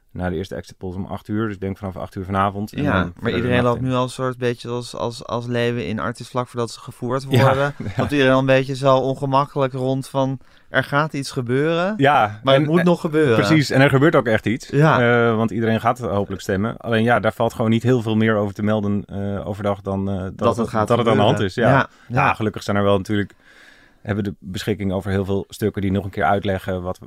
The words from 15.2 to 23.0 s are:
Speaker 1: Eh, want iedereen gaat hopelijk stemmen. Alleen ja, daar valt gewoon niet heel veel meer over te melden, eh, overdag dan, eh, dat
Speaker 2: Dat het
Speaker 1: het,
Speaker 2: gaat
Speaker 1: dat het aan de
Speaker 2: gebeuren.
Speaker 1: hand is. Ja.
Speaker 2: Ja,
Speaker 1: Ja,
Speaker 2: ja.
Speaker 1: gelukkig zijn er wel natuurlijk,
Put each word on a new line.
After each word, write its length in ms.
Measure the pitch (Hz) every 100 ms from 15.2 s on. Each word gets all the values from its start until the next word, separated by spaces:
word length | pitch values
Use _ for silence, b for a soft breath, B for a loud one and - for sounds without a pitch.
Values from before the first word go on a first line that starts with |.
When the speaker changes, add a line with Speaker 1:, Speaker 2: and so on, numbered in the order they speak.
| 117
Speaker 1:
Eh, 60 | 110
want 160 | 113
iedereen 280 | 104 110 113
gaat 180 | 113 120
hopelijk 420 | 110 101 101 95
stemmen. 360 | - 95 110 -
Alleen 260 | 107 110
ja, 160 | 117 117
daar 140 | 107
valt 200 | - 117
gewoon 180 | - 110
niet 120 | 113
heel 180 | 117 127
veel 140 | 110 110
meer 200 | 113 107
over 180 | 104
te 100 | 98
melden, 420 | 104 107 101 101 -
eh, 420 | 98 101 101 -
overdag 340 | 101 101 98
dan, 280 | 98 98 98
eh, 60 | 98
dat 160 | 95 -
Speaker 2:
Dat 100 | 107
het 100 | 117
Speaker 1:
het, 120 | 110
Speaker 2:
gaat 180 | 113 107
Speaker 1:
dat 100 | 120
het 100 | 113
aan 60 |
de 60 | 107
Speaker 2:
gebeuren. 60 | 104 139
Speaker 1:
hand 40 |
is. 160 | 101 123
Ja. 140 | 113
Speaker 2:
Ja, 180 | 131 - b b
Speaker 1:
Ja, 180 | 120 92
Speaker 2:
ja. 80 |
Speaker 1:
gelukkig 300 | 95 110 -
zijn 140 | - 101
er 60 |
wel 140 | 101
natuurlijk, 360 | 101